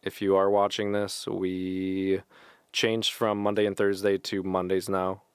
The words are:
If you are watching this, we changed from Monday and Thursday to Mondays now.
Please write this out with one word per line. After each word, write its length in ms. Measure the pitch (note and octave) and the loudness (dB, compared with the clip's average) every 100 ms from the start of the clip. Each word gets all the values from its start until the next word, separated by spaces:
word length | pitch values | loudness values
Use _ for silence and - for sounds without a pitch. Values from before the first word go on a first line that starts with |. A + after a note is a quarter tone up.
If 200 | - - | -8 -4
you 140 | G2+ F#2+ | 2 4
are 140 | G2 | 4
watching 420 | G2+ G2+ - G#2 | 4 2 0 -2
this, 340 | G#2 G2+ - - | -2 -4 -6 -6
we 960 | F#2+ F#2 F#2 F#2 F#2+ F#2+ F#2+ F#2+ F#2+ - - - - _ | -4 -2 -2 -4 -2 -2 -2 0 0 -2 -20 -20 -20 _
changed 400 | - A#2 A2+ G#2+ | -2 0 0 -2
from 260 | - A2 G#2 | 0 0 2
Monday 280 | G#2 G#2 G#2 | 0 2 0
and 100 | G2 | 2
Thursday 420 | G2+ G2 G2+ G2 | 0 2 0 0
to 240 | - G2+ | -2 -4
Mondays 460 | F#2+ F#2 F#2 F#2+ F2+ | -2 -2 0 -2 0
now. 340 | F#2+ F#2 F#2+ _ | -2 -2 -4 _